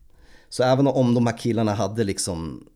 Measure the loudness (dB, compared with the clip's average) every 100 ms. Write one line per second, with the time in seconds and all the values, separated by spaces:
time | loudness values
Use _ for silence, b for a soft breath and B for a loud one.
0 | -20 b b b b -2 2 4 4 4
1 | 2 4 2 0 -2 0 0 0 -2 -2
2 | -4 -2 -6 -6 -8 -12 -18